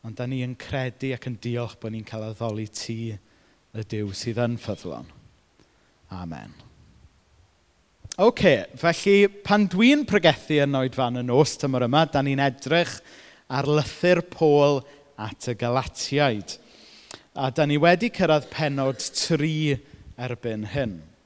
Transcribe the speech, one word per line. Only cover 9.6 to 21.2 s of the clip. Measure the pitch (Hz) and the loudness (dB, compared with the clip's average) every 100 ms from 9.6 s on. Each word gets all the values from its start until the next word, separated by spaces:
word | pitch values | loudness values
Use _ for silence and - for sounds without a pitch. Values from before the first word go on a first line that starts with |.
| 196 | 2
dwi'n | 185 233 294 262 | 4 4 4 2
pregethu | 202 170 - - 151 | 4 4 4 0 2
yn | 139 139 | 2 0
Oed | 131 127 | -2 -2
Fan | 123 123 | -2 -2
y | 123 | 2
Nos | 123 151 - | 4 4 0
tymor | 139 127 120 | -4 -2 2
yma, | 143 165 | 2 2
da | 143 | 0
ni'n | 139 135 | 0 0
edrych | 139 - 127 165 170 - - - - _ _ | -2 -2 -2 0 0 -8 -18 -20 -20 _ _
ar | 131 135 | -4 0
lythyr | 151 - - 175 175 170 | 0 -2 0 2 2 0
Paul | - 160 147 143 139 - - _ - | 0 4 6 4 2 -4 -20 _ -12
at | 107 - - | -12 -8 -8
y | 117 | -4
Galatiaid. | 120 127 123 - - 139 139 107 92 - - - - - - - _ - | -2 -2 -2 -8 -4 0 2 0 -8 -16 -18 -20 -20 -20 -20 -20 _ -6
A | 135 | -4
da | 127 147 | 0 2
ni | 147 | 4
wedi | 170 175 233 | 6 6 2
cyrraedd | - 170 151 - | 0 2 2 0
pennod | - 156 139 135 131 - | -4 -2 0 -2 -2 -6
tri | - - 160 160 156 151 131 - - - - | -6 -2 0 0 0 0 -2 -6 -20 -20 -10
erbyn | 123 120 117 107 107 | -8 -6 -6 -6 -6
hyn. | 143 120 87 78 _ | -4 -4 -6 -16 _